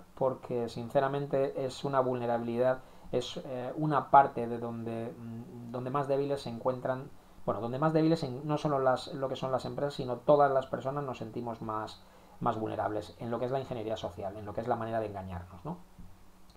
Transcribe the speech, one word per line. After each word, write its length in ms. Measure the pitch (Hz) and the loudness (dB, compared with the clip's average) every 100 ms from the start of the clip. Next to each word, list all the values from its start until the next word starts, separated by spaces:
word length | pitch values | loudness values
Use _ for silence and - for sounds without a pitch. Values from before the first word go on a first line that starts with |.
| - | -6
porque, 540 | - 131 127 - 123 117 | 0 0 0 -4 -2 -2
sinceramente, 960 | 120 117 143 135 143 143 135 139 139 | -4 -2 2 2 2 0 2 2 0
es 180 | 131 - | -4 -4
una 160 | 143 135 | 0 2
vulnerabilidad, 800 | 127 123 120 117 117 117 127 127 - - - | 2 2 2 0 0 2 4 2 -4 -18 -4
es, 280 | 123 - - | -2 -2 -6
eh, 340 | 151 127 123 - | -8 -6 -6 -2
una 340 | 156 139 - | 2 2 8
parte 360 | 139 139 - 117 | 10 10 4 -4
de 120 | 117 | -2
donde, 540 | 117 117 113 117 113 117 | -4 -6 -4 -4 -6 -8
mm, 540 | 117 113 120 120 120 | -10 -10 -12 -12 -10
donde 180 | 123 127 | -6 -2
más 160 | 143 135 | 0 2
débiles 360 | 139 143 139 | 2 2 -2
se 80 | 123 | -4
encuentran, 600 | 117 131 127 127 131 - - - - | -2 -2 0 0 -2 -6 -14 -20 -6
bueno, 160 | - 101 | -2 -2
donde 200 | 117 131 | -2 2
más 120 | 160 | 2
débiles 300 | 156 160 165 | 6 6 4
en, 240 | 139 123 151 | 0 -4 -2
no 100 | 151 | 0
solo 220 | 151 135 | 2 4
las, 340 | 131 123 - | 4 2 0
lo 140 | 139 131 | -4 -4
que 60 | |
son 160 | 131 131 | -2 -2
las 140 | 127 | -2
empresas, 300 | 127 123 143 | -2 -2 -4
sino 240 | 143 127 120 | -2 -4 0
todas 340 | - 147 143 | 6 8 8
las 140 | 135 131 | 4 0
personas 360 | 120 127 143 | -2 -4 -4
nos 160 | 139 117 | -4 -6
sentimos 420 | 113 120 120 113 | -8 -6 -6 -6
más, 440 | 110 107 110 - - - - - | -4 -4 -6 -10 -20 -20 -20 -4
más 180 | 120 110 | -2 0
vulnerables 600 | 107 104 104 107 104 - | -2 0 0 -2 -4 -8
en 140 | 117 | -4
lo 80 | 117 | -2
que 60 | 123 | 0
es 40 | |
la 80 | 139 | -2
ingeniería 380 | - 123 107 110 | -4 -6 -4 -4
social, 400 | 104 - 98 101 | -6 -6 -8 -8
en 80 | 101 | -8
lo 60 | |
que 80 | 104 | -6
es 80 | 117 | -2
la 80 | 117 | -2
manera 240 | 113 113 | 0 -2
de 60 | 107 | -2
engañarnos, 580 | 98 92 87 90 90 | -4 -8 -8 -10 -12
¿no? 140 | 147 175 - - - - - - - | -10 -10 -12 -18 -18 -18 -20 -20 -20